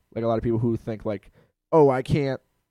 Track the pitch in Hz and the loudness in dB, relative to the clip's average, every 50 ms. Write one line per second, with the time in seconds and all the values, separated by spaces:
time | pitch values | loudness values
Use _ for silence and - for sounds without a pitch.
0 | _ _ - 113 117 117 113 110 117 117 117 113 123 117 113 - - 120 110 101 | _ _ -10 -6 -2 -2 -2 -2 -2 -2 -2 0 0 -2 -2 -4 -6 -8 -10 -8
1 | - 110 101 95 - - _ _ _ _ _ _ _ - 165 160 147 135 127 131 | -6 -8 -8 -8 -10 -18 _ _ _ _ _ _ _ 2 4 6 6 6 4 0
2 | 131 - - 151 139 135 131 - _ _ _ _ _ _ | -2 -2 -2 -2 -2 -2 -4 -8 _ _ _ _ _ _